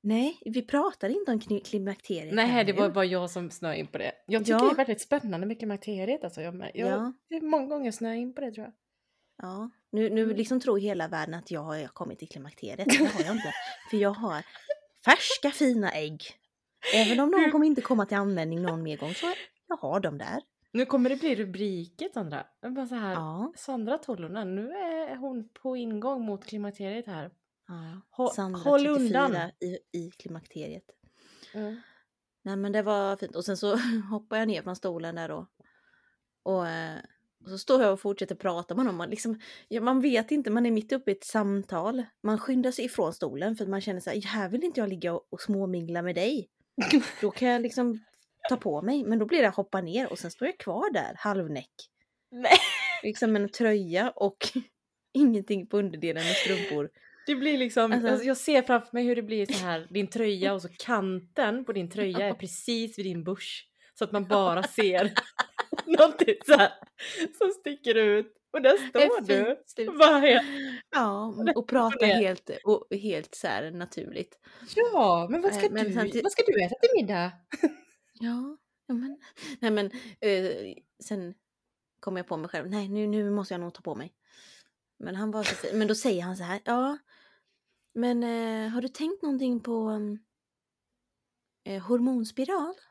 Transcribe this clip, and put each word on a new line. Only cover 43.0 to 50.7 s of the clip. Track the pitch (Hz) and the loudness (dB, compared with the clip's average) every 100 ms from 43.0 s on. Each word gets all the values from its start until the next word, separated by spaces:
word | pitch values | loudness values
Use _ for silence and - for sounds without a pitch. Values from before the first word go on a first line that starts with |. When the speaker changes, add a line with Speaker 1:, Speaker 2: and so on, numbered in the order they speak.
| 165 | -2
Speaker 1:
stolen | 165 156 135 196 220 | -2 -6 -4 -4 -2
för | |
att | 190 | -4
man | 196 | -4
känner | 202 180 | -4 -6
så | 180 | -4
här: | 208 | -6
"Här | 196 220 185 | -4 -4 -2
vill | 240 | -2
inte | 349 269 | -2 -2
jag | 208 | -2
ligga | 185 175 | -2 -4
och, | 170 _ | -4 _
och | 175 | -10
småmingla | - 196 190 180 165 170 | -2 0 0 -2 -4 -4
med | 175 | -2
dig. | 175 208 285 185 _ _ - | 0 0 -2 -6 _ _ -4
Speaker 2:
<laughs> | - 294 - - | 4 4 4 -4
Speaker 1:
Då | 208 | -4
kan | - 247 | 0 2
jag | 240 | 2
liksom | 233 247 247 220 _ _ _ _ - | 0 0 -2 -2 _ _ _ _ -2
ta | 247 | -2
på | 190 147 | 0 -2
mig." | 190 285 | 0 0
Men | 214 226 | 2 0
då | 214 | 2
blir | 339 | 4
det | 220 | 4
hoppa | 190 196 190 | 2 -2 -4
ner | 175 208 - | -2 -4 -4
och | - | -6
sen | 170 | -10
står | - 269 | -4 -6
jag | 370 | -4
kvar | - | -6